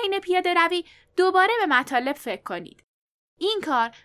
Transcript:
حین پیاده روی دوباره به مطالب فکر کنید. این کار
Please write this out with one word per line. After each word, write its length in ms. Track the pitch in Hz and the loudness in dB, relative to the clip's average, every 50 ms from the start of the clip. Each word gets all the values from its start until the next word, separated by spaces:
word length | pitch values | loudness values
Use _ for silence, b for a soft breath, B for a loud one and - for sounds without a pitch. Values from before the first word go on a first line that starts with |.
حین 180 | 466 392 381 392 | -2 -2 -2 -2
پیاده 340 | 392 359 359 370 359 359 359 | -2 0 0 2 2 2 2
روی 320 | 349 339 330 359 349 - b b b b b - | 2 2 2 0 -4 -6 b b b b b 0
دوباره 360 | - 370 370 349 370 381 415 466 466 | 0 2 4 4 4 4 4 2 0
به 60 | 392 | 0
مطالب 500 | 311 269 247 269 - 269 240 254 269 285 | 2 2 0 0 0 -2 -2 -2 -2 -6
فکر 280 | - - 240 190 - - | -6 -8 -10 -10 -8 -10
کنید. 400 | - 185 175 175 - - _ _ _ _ _ _ _ _ _ _ _ _ - | -10 -10 -10 -12 -14 -20 _ _ _ _ _ _ _ _ _ _ _ _ -4
این 220 | 320 415 440 392 - | -2 -2 -2 -2 -2
کار 300 | 311 269 240 226 233 B B | 0 0 0 0 -2 B B